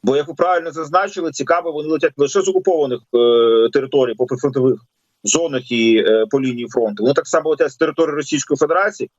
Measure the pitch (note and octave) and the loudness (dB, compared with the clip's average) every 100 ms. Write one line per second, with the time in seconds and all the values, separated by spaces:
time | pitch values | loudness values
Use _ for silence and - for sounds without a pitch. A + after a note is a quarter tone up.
0 | - C#3 D3 D3+ E3+ F3 E3 D3+ D3+ F3 | 0 0 -2 -2 0 0 -2 -8 -2 0
1 | G3+ G3 E3 C#3 C3 E3+ E3 D3+ D#3 D#3 | 0 -4 -6 -6 -2 -2 -2 -6 -4 0
2 | D#3 - C#3 G3 F#3+ F#3 F#3+ E3 C#3 B2 | 0 0 0 0 0 0 0 0 0 -4
3 | _ A#2+ A#2+ A#2 A#2 A2+ A2+ C#3 C3 C#3+ | _ 2 4 4 4 4 2 0 0 0
4 | B2+ A2 B2+ C3 C#3+ C3 C3 A#2+ _ _ | 0 0 -4 -2 -2 0 0 0 _ _
5 | _ _ - D#3+ E3 C3 - A#2+ A2+ A2 | _ _ -2 -2 0 -4 -4 0 4 4
6 | G2+ A2 G#2+ C3+ C3 A#2+ A#2 - A2 G#2 | 4 2 2 -2 -2 -4 -4 -2 -2 -2
7 | A#2 C#3+ - E3 D3+ D3+ D3+ - D#3+ D3+ | 0 0 0 -2 0 0 -2 0 -4 0
8 | D#3+ D3 C#3+ D3 - C#3+ D3+ F3+ G3+ G#3 | -2 -2 -4 -6 -2 0 0 0 -2 -4
9 | - | -12